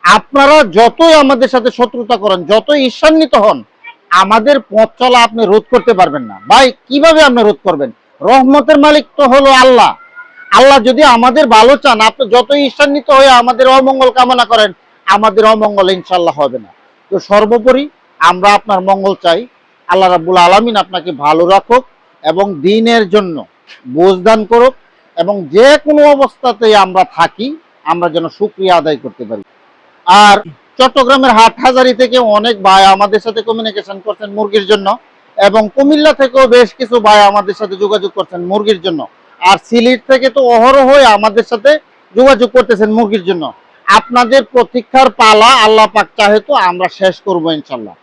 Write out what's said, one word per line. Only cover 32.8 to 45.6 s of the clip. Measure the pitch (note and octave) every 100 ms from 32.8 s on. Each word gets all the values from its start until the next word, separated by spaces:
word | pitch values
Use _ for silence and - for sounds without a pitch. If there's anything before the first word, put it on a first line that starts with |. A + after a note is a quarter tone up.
| F#3+
আমাদের | F#3+ G3+ G#3
সাথে | A3+ A3
কমিউনিকেশন | A3 A3+ A3 G3+ G3 G3
করছেন | G#3+ G#3 G#3
মুরগির | G3+ G#3 G#3 G3
জন্য, | G#3+ G3 A3+ _ _ _ -
এবং | G3 G#3+ G#3+
কুমিল্লা | C4+ C#4 D4+ D4+
থেকেও | C#4 C4 C4 C4
বেশ | A#3+ A3+
কিছু | - A#3+ A#3+
ভাই | G#3+ G#3+
আমাদের | G3+ G#3 G3
সাথে | F#3 G#3 F#3
যোগাযোগ | G3+ G#3 F#3
করছেন | - F3+ F3+
মুরগির | F3 G3+ G#3 G3
জন্য, | F3+ D#3+ A#2 _ _ _
আর | F3+ F#3+
সিলেট | _ A#3 A#3 B3+ -
থেকে | C4 C4
তো | B3+ B3
অহরহই | A#3 A#3+ C#4 C4 C#4+ B3+
আমাদের | G3+ G#3+ G#3 A3
সাথে | A#3 B3 D4+ _ _ _
যোগাযোগ | F#3+ C4 A#3+ A#3
করতেছেন | B3+ A#3+ G#3 G#3+
মুরগির | A3 A3 G#3 F3
জন্য। | F3+ C#3+ - _ _ -
আপনাদের | G3 - B3 A#3+ C4+
প্রতীক্ষার | A#3 B3+ A3 B3 A3 C4 C4 G#3
পালা | A3+ A3 A3+ B3+